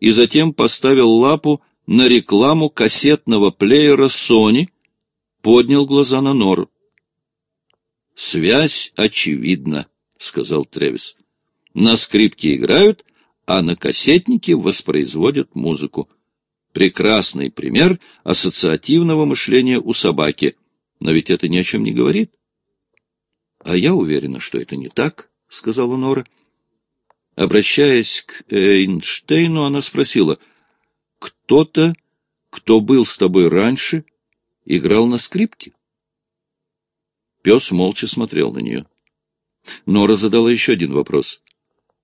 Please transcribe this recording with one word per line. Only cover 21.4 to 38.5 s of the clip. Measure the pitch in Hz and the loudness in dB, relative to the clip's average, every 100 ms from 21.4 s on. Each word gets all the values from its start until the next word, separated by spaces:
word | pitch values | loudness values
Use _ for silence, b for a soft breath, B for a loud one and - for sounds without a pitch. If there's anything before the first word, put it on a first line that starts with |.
| 82 | -2
ни | 87 | -2
о | |
чём | 90 110 | -2 -4
не | 110 | -4
говорит». | 113 127 196 226 _ _ _ _ _ _ _ _ _ _ _ _ _ | -2 0 0 -4 _ _ _ _ _ _ _ _ _ _ _ _ _
«А | - | -4
я | 90 131 | 0 0
уверена, | 185 82 73 69 64 | 0 0 -2 -4 -10
что | - 60 | -10 -10
это | 60 69 | -10 -12
не | 64 | -10
так», | - 143 - _ _ _ | -6 -6 -6 _ _ _
сказала | - 110 113 123 131 | -10 -6 -4 -4 -4
Нора. | 131 135 123 _ _ _ _ _ _ _ _ _ _ - | -4 -4 -6 _ _ _ _ _ _ _ _ _ _ -4
Обращаясь | 92 104 - - 143 123 110 - | 0 2 2 0 2 2 0 -6
к | - - - | -10 -20 -6
Эйнштейну, | 101 95 98 95 87 - - - 156 170 160 | 0 2 2 2 -4 -8 -12 -2 0 0 -2
она | 143 143 | -4 -4
спросила: | - 143 135 117 80 - _ _ _ _ _ _ _ _ | -6 -4 -2 0 0 -2 _ _ _ _ _ _ _ _
«Кто-то, | - _ - 139 156 - 165 165 _ _ _ _ _ | -20 _ 2 2 2 0 -2 -2 _ _ _ _ _
кто | - - 113 | -10 2 2
был | 107 131 110 | 4 2 2
с | - | -2
тобой | 95 92 85 | 0 4 4
раньше, | 85 110 135 - 160 - _ _ _ _ _ - | 2 0 -2 -6 -8 -8 _ _ _ _ _ -4
играл | 80 82 107 120 | -2 2 2 2
на | 120 | -2
скрипке?» | - 185 220 - - _ _ _ _ _ _ _ _ _ _ _ _ _ _ _ _ _ | -6 -4 -4 -6 -20 _ _ _ _ _ _ _ _ _ _ _ _ _ _ _ _ _
Пёс | 92 120 - | 2 2 2
молча | 90 98 107 107 | 0 -2 -2 -8
смотрел | - 113 - 65 | -6 -4 -2 -4